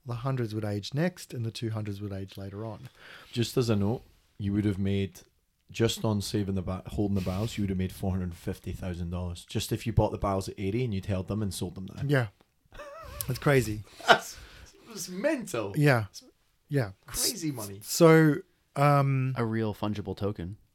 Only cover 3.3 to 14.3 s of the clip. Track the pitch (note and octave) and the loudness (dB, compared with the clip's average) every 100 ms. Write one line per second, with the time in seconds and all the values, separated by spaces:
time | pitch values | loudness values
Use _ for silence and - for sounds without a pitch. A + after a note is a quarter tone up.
3.3 | B2 A2+ - A#2 G#2 G2 B2 - _ _ | -2 0 2 2 4 2 0 -6 _ _
4.3 | - G2+ G2+ G#2 F#2+ G2 G2 G2 - - | -6 -2 2 2 2 0 0 0 -6 -20
5.3 | _ _ _ - - A#2 - A2+ G#2 G2+ | _ _ _ -10 0 2 2 -2 -2 0
6.3 | G#2+ G2 F#2+ F2+ F#2 - - G#2 G2 F2+ | -2 -2 -2 -4 -6 -6 -2 0 0 0
7.3 | F#2 A#2 - G2 F#2 F#2 - G2 F#2 F2+ | -2 -2 -2 -2 0 -2 -2 -2 -2 -4
8.3 | E2+ - F#2 F#2 - F#2 F2 F2 F2+ F2+ | -6 -8 -8 -8 -8 -6 -6 -4 -4 -4
9.3 | E2+ - A2 - A2 A#2 G#2+ G#2+ G#2 G#2 | -8 -6 -4 -2 -4 0 2 2 2 0
10.3 | F#2+ F#2+ - G2 A2+ B2 F#2+ F2+ F#2+ F2+ | 0 -2 -4 -2 -2 -2 -2 -2 -2 -2
11.3 | G#2 G#2 - F2+ F2 F#2+ - C#3 C#3 A2 | -2 -2 -4 -6 -8 -12 -6 2 2 2
12.3 | - _ _ _ - D5 D#5 D#5 - - | -6 _ _ _ -18 -16 -16 -12 -8 -6
13.3 | B2 D3+ C3+ G#2+ G#2+ - - - - - | -2 4 4 2 -2 -10 0 4 4 4